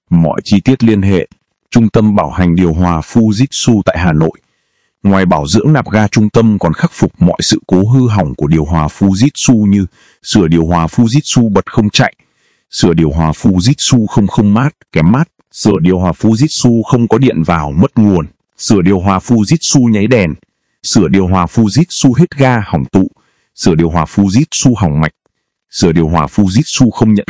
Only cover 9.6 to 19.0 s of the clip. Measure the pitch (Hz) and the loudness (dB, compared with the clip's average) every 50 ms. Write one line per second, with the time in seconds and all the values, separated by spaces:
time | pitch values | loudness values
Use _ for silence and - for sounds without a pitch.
9.6 | 107 101 101 101 92 - _ _ _ _ _ _ - - - 107 87 78 82 82 | 2 2 0 0 -2 -4 _ _ _ _ _ _ -8 -2 0 0 2 2 2 0
10.6 | 80 82 87 85 82 82 - - 120 113 117 151 - - - 127 117 110 98 98 | 0 0 0 -2 -2 -2 0 0 0 0 0 -2 -2 -2 -2 0 0 0 0 -2
11.6 | - - - 117 107 104 - - 127 - - _ _ _ _ _ _ _ _ _ | -2 -2 -2 -2 -2 -2 0 -2 -2 -2 -4 _ _ _ _ _ _ _ _ _
12.6 | _ _ - - - 90 82 82 80 73 73 82 80 78 76 - - 107 95 90 | _ _ -6 -2 0 0 2 2 0 0 0 -2 -2 -2 -2 -2 0 0 0 0
13.6 | 87 123 143 - - - 135 120 107 98 - 117 101 95 - - 104 104 101 113 | 0 0 0 -2 -2 0 0 0 0 0 0 0 0 0 0 0 0 2 2 0
14.6 | 139 151 - _ _ _ - 80 78 87 113 139 170 - _ _ _ _ - - | 0 -2 -4 _ _ _ -2 0 2 2 2 0 -2 -4 _ _ _ _ -10 -2
15.6 | - 107 98 87 80 90 92 90 92 87 85 - - 110 113 110 143 156 - - | 0 0 0 2 2 0 0 0 0 -2 -2 0 0 0 0 2 0 -2 -2 0
16.6 | - 123 117 113 107 - - 120 117 - - 120 131 123 - 80 80 - 85 80 | 0 0 2 0 0 0 -2 0 0 0 0 2 2 0 0 0 -2 -2 -2 -2
17.6 | 73 73 67 82 120 135 - 120 107 104 95 85 76 - _ _ _ _ _ - | -2 -4 -2 0 0 0 2 2 2 2 2 0 -2 -6 _ _ _ _ _ -8
18.6 | - - 110 95 85 95 101 90 | -2 0 0 2 2 2 0 0